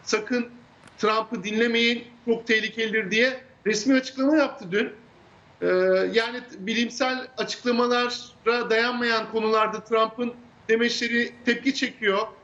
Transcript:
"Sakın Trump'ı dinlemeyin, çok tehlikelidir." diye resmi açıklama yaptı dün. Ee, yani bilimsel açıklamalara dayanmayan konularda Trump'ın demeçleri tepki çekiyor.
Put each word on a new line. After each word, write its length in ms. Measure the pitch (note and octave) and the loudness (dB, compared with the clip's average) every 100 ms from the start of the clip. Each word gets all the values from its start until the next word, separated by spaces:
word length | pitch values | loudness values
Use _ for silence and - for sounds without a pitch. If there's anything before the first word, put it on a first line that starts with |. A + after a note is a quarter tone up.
"Sakın 440 | - G#3+ G#3+ B3 A#3 - - - - - | -2 -4 -2 -4 -4 -12 -20 -20 -20 -2
Trump'ı 460 | G#3+ A3 A3 A#3 | 0 0 -2 -8
dinlemeyin, 600 | F#3+ G#3+ A#3 A#3 A#3 A#3+ - - A#3+ | -4 0 2 2 2 0 -8 -12 -4
çok 220 | A3+ - | -4 0
tehlikelidir." 640 | A3 G#3+ A3+ A3 A3 F#3+ | 0 0 -4 -2 -2 -2
diye 280 | G#3+ B3+ B3+ - - G3+ | 0 0 -2 -14 -6 -4
resmi 280 | G#3 C4 | -2 2
açıklama 440 | C4 C4 - C4+ D#4 | 2 0 -2 2 2
yaptı 280 | C4 - F#3 | 2 -4 -4
dün. 220 | G3 B3+ - - - - - - - | -2 -2 -6 -20 -20 -20 -20 -20 -4
Ee, 60 | F3+ F#3 F#3 F#3 F#3 | 0 2 4 2 2
yani 280 | G#3+ A#3 B3 B3 G3 | 0 -2 -6 -12 -12
bilimsel 720 | F#3 A3 A#3 - B3+ B3+ B3+ - | -4 -2 -2 0 -2 -2 -8 -6
açıklamalara 1300 | G#3+ - B3 A#3 A#3+ A#3+ B3 - - - A3 A#3+ G3 | -6 -4 0 2 2 2 0 -6 -14 -4 -2 0 2
dayanmayan 600 | A3 A#3+ A#3+ A#3+ A3+ G#3+ | 2 2 0 0 0 0
konularda 520 | A3 A3 A3 G#3+ G#3+ | -2 2 2 2 -2
Trump'ın 500 | - A3+ A3 A#3+ A#3+ - - - - | 0 2 2 -2 -6 -8 -20 -16 0
demeçleri 640 | A3+ A#3 - A#3 A#3 A#3 - - | 2 2 0 0 0 -2 -2 -2
tepki 300 | A#3+ C4+ B3+ | 0 0 0
çekiyor. 520 | B3+ - G#3+ G3 A3 - | -4 -2 0 0 -2 -10